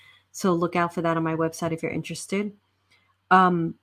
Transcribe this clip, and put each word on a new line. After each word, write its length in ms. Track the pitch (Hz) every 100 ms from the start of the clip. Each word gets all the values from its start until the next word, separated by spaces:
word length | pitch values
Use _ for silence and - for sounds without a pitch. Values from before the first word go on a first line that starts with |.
| - _ _
So 240 | - 196
look 220 | 170 175 175
out 180 | 170
for 80 | 175
that 140 | 165 165
on 60 |
my 120 | 160
website 380 | 160 165 165 165
if 100 | 160
you're 100 | 160
interested. 640 | 165 160 165 - 196 208 - _ _ _ _ _ _ -
Um, 440 | 185 185 175 165 -